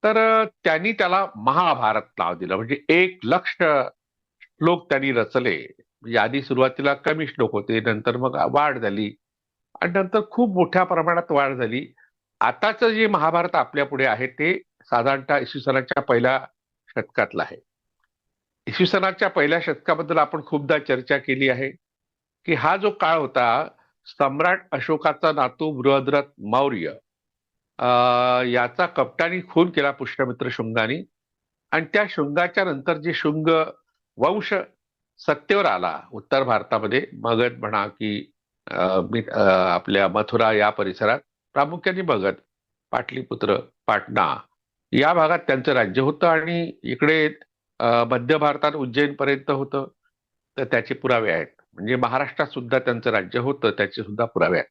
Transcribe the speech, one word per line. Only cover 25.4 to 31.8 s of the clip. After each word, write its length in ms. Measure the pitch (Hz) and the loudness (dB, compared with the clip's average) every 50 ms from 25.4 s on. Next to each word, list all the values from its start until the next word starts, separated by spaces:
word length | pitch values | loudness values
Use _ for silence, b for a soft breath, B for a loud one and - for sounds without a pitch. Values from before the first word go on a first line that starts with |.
| 131 127 - _ 156 156 151 127 | 0 -2 -2 _ -6 -6 -4 0
बृहद्रथ 400 | 123 139 139 135 131 135 139 143 143 143 _ _ | 2 4 4 4 2 2 0 0 0 -2 _ _
मौर्य, 540 | - 104 113 127 139 143 123 98 80 76 71 - _ _ _ _ _ _ _ _ _ _ _ _ _ _ _ - | -6 -2 0 2 2 0 -2 -4 -6 -8 -8 -12 _ _ _ _ _ _ _ _ _ _ _ _ _ _ _ -4
अ, 80 | - 123 123 123 123 123 123 123 123 127 127 123 | 0 2 4 4 4 4 4 2 2 2 2 2
याचा 440 | 127 123 120 123 120 120 123 - 180 | 0 0 0 0 0 0 0 -2 -2
कपटाने 540 | 175 - - 131 - - - 160 170 180 185 175 - | -2 0 -2 -2 -2 -2 -4 -2 -2 -2 -6 -8 -2
खून 220 | - 165 170 180 | 2 2 2 4
केला 200 | 170 160 139 143 | 2 0 0 0
पुष्यमित्र 580 | 135 - 135 117 - - 135 123 123 123 131 120 | -2 -4 -8 -10 -4 -4 -4 -4 -2 -6 -6 -6
शुंगाने 540 | 117 - 117 113 113 117 110 110 131 170 196 _ _ _ _ _ _ _ _ _ _ _ _ _ | -4 -6 -6 -2 0 0 0 0 -2 -6 -8 _ _ _ _ _ _ _ _ _ _ _ _ _
आणि 160 | - 160 | -2 -2